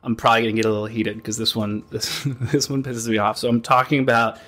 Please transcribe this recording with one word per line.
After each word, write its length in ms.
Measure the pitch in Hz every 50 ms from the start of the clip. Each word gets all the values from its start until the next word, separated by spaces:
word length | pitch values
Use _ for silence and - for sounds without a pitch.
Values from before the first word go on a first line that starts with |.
I'm 140 | - 127 117
probably 260 | 113 - 120 117 117 117
gonna 100 | 113 107
get 120 | 110 110
a 40 | 110
little 180 | 107 104 107
heated 360 | 107 113 113 107 107 104 110 -
'cause 140 | - 107
this 180 | 110 113 - -
one, 280 | 113 107 104 104 107 -
<laughs> 40 | -
this, 320 | - - - - - - -
this 440 | 143 131 - 123 107 - 143 139
one 140 | - 139 135
pisses 260 | 131 135 123 117 113
me 120 | 117 110 107
off. 180 | 104 107 107
So 100 | - -
I'm 140 | 123 117 117
talking 380 | 113 - 131 123 127 - 151 139
about 400 | 131 131 120 117 117 110 - - -